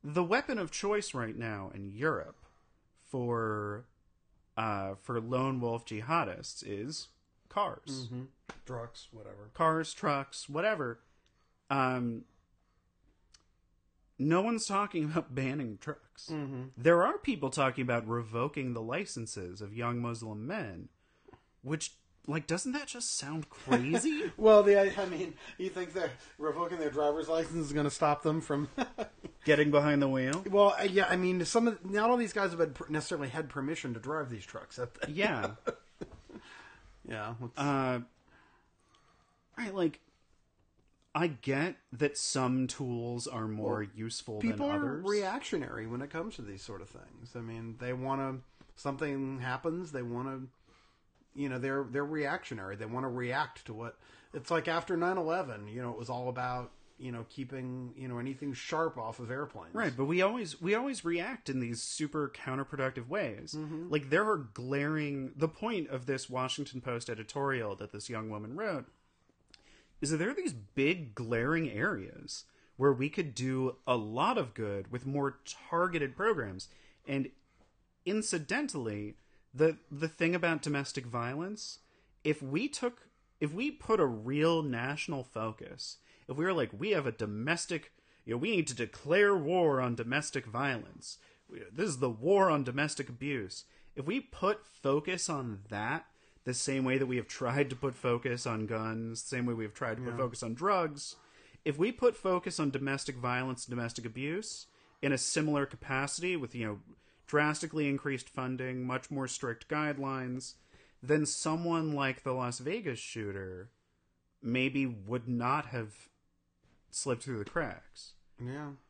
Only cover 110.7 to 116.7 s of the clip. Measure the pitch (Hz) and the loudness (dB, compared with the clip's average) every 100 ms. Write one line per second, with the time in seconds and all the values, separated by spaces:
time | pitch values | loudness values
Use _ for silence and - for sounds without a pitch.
110.7 | - - _ 127 151 147 - 156 160 170 | -20 -20 _ 2 4 4 0 0 0 2
111.7 | 165 160 143 135 127 139 127 123 120 127 | 2 2 2 0 0 -2 0 0 -2 -2
112.7 | 214 180 117 - 120 104 98 95 90 107 | -2 -2 -6 -6 -6 -4 -4 -6 -8 -12
113.7 | _ _ _ _ _ _ _ 110 127 131 | _ _ _ _ _ _ _ -2 2 2
114.7 | 135 131 110 98 123 120 120 120 147 131 | 2 0 -2 -4 -4 -2 0 2 0 0
115.7 | 127 107 - - _ _ _ _ _ _ | -6 -6 -12 -20 _ _ _ _ _ _